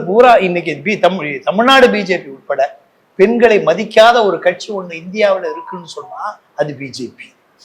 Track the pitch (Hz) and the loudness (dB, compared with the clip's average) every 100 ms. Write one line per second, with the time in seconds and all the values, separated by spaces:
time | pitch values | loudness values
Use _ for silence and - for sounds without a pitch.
0 | 165 220 247 226 185 175 156 143 160 196 | 0 4 4 4 2 -4 -6 -6 -6 -2
1 | 180 190 147 135 - 185 247 269 240 208 | 0 -2 -6 -6 -4 0 2 4 4 2
2 | 185 175 143 135 - 139 139 - _ _ | -2 -4 -6 -14 -6 -4 -4 -6 _ _
3 | _ - 202 233 233 202 156 175 214 214 | _ 0 2 4 4 4 2 -2 0 4
4 | 226 240 208 160 175 180 - 202 180 165 | 6 4 2 0 -2 -4 -6 -10 -10 -14
5 | 180 208 208 185 170 180 - 185 165 151 | -10 -2 0 0 -4 -10 -12 -14 -14 -18
6 | 147 - 202 - _ - 151 131 135 127 | -16 -14 -14 -14 _ -6 -6 -8 -14 -14
7 | 113 - - _ _ _ | -14 -16 -20 _ _ _